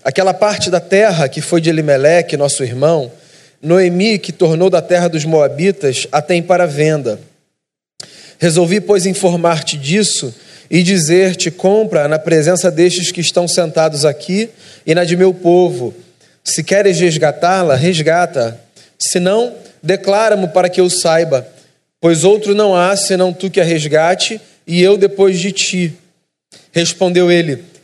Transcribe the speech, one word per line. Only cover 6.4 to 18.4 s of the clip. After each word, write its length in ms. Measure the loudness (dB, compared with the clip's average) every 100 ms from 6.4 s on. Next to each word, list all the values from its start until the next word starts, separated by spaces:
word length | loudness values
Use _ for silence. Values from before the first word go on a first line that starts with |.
para 240 | 0 0 0
venda. 540 | 0 0 0 -4 -8 -12 _ _ _ _ _ _ -20 -20 -20 -20 -4
Resolvi, 440 | -2 0 0 0
pois, 240 | 0 0 0
informar-te 720 | -2 -2 0 0 -2 -4 -8
disso 580 | -4 -2 -2 -4 -8 -14 -20 -20 -2
e 140 | 0
dizer-te: 680 | 2 0 2 2 2 -2 -6
compra 540 | -2 0 0 0 0 0
na 100 | -2
presença 500 | 0 0 2 0 0
destes 440 | 2 0 0 -6
que 80 | -4
estão 260 | -2 -2 -2
sentados 560 | -2 -2 0 -2 0
aqui 460 | -2 -2 -4 -4 -4 -10 -20 -10 -2
e 80 |
na 120 | 0 0
de 100 | 2
meu 180 | 2
povo. 600 | 2 2 4 2 -2 -8 -10 -20 _ _ _
Se 180 | -8 -6
queres 380 | -2 2 2 2
resgatá-la, 760 | 0 0 -2 0 0 0 0 2
resgata. 840 | 0 0 0 0 0 -2